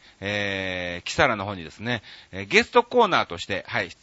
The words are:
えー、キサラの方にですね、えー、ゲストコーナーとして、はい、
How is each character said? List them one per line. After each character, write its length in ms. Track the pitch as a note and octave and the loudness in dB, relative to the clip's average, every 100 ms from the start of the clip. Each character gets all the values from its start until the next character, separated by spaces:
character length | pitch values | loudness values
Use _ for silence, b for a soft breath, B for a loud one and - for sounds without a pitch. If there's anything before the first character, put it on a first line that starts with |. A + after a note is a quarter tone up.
| B B | B B
え 800 | G2 G#2 G2+ G2 F#2+ F#2 F2+ F2 | -4 -2 -2 -2 -4 -4 -6 -8
ー、 40 | - | -6
キ 100 | - | 2
サ 120 | D3 | 2
ラ 80 | G#2+ | 2
の 80 | |
方 100 | G2 | -4
に 120 | F#2+ D#2 | -8 -10
で 40 | |
す 100 | - | -10
ね、 220 | A2 A#2 B B B | -6 -6 B B B
え 120 | F#2 | -10
ー、 20 | G2 | 2
ゲ 180 | G3 | 2
ス 80 | A#3+ | 4
ト 120 | B3 | 2
コ 180 | A#3+ B3 | 4 4
ー 40 | G#3 | 4
ナ 160 | C#3 | 4
ー 20 | G#2 | 0
と 120 | E2+ | -4
し 80 | - | -4
て、 200 | F#2+ - | -6 -4
は 140 | A#2 | -4
い、 80 | F2+ - | -6 -8